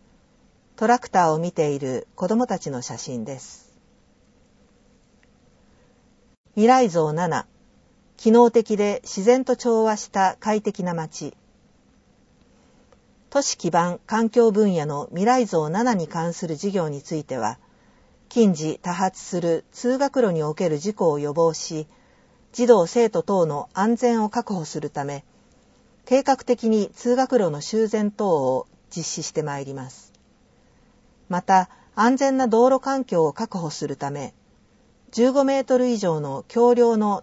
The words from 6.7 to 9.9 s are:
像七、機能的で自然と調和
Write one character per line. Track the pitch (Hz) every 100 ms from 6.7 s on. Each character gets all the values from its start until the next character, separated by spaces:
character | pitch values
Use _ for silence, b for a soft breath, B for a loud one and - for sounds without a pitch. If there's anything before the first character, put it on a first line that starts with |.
| 262 240
像 | 165 156
七、 | 156 180 147 - _ _ _ _ _ _ _
機 | 226
能 | 233 240
的 | 233 214 208
で | 208 202
自 | - -
然 | 196 254
と | 262 247
調 | 247 226
和 | 220